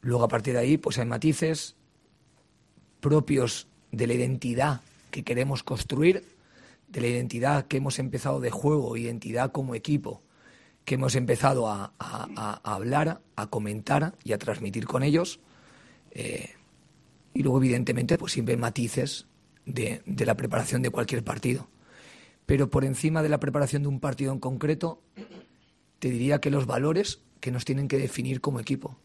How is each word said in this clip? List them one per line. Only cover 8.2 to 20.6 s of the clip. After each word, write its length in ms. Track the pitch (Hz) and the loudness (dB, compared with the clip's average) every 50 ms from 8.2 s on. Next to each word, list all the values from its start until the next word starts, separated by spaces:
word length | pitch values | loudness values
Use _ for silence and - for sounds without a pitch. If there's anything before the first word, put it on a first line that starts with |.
| - 143 135 139 | -2 0 -2 0
de 100 | 123 120 | 0 -2
juego, 460 | 104 - - 143 151 151 127 120 117 | -2 2 2 4 4 4 2 0 -4
identidad 560 | 117 117 117 117 117 - 110 110 117 131 135 | -4 -4 -4 -6 -6 -6 -4 -2 -2 -2 0
como 220 | - 147 135 131 120 | -2 -4 -4 -4 -4
equipo, 480 | 113 - - 147 143 - - - - _ _ _ _ - - - - - _ _ _ _ | -6 0 0 0 0 0 -4 -12 -12 _ _ _ _ -20 -20 -20 -20 -20 _ _ _ _
que 80 | - 135 | -2 0
hemos 200 | 131 131 131 127 | 0 2 2 2
empezado 540 | 135 123 117 127 - - 135 135 127 117 110 | 2 2 2 2 4 4 4 4 4 2 0
a, 240 | 104 101 98 107 _ _ | -2 -4 -6 -10 _ _
a, 280 | - - - 110 - - 104 | -12 -10 -8 -8 -8 -8 -8
a, 240 | 104 110 104 104 - _ | -6 -6 -6 -6 -6 _
a 100 | 104 107 | -4 -4
hablar, 460 | 98 104 120 131 147 156 156 165 - _ _ _ | -2 -2 0 2 2 2 2 -2 -4 _ _ _
a 120 | - 107 107 | -8 -8 -4
comentar 680 | - 107 107 104 104 107 101 - 143 147 151 165 - - - | -4 -4 -4 -4 -6 -6 -2 2 2 2 2 0 -4 -10 -4
y 80 | 110 | -2
a 60 | 107 104 | -2 -2
transmitir 480 | - - 104 - 104 101 98 113 110 | -2 -4 -4 -4 -4 -4 -4 -4 -6
con 160 | - - 127 | -2 -2 0
ellos. 380 | 135 147 147 160 175 180 - - _ _ - - - - - - - - - _ _ - | 2 4 4 4 2 0 -6 -12 _ _ -20 -20 -20 -20 -20 -20 -20 -20 -20 _ _ -20
Eh, 360 | - - - - - - - - - - _ _ _ _ _ _ _ _ _ _ _ _ _ _ _ | -14 -10 -8 -8 -8 -8 -10 -14 -18 -20 _ _ _ _ _ _ _ _ _ _ _ _ _ _ _
y 80 | 262 | 0
luego, 160 | 139 139 123 135 | 2 4 4 4
evidentemente, 580 | 131 127 120 123 127 - 120 117 127 - 165 | 4 4 4 2 2 0 0 0 2 2 0
pues 160 | - - - | 0 0 -4
siempre 220 | - 135 117 113 123 | -4 -2 0 0 0
hay 60 | 120 | 0
matices 680 | 117 117 - - 120 113 - - 131 139 - - - _ _ _ _ _ _ _ _ | 0 -2 0 -2 -2 -2 0 -2 -2 -2 -4 -10 -12 _ _ _ _ _ _ _ _
de, 340 | - 135 123 113 - 78 - - | -8 -6 -4 -4 -4 -4 -6 -6
de 180 | - - - 117 | -8 -2 -2 2
la 140 | - - - | 0 0 0
preparación 420 | - - - 113 | 0 -2 -2 -2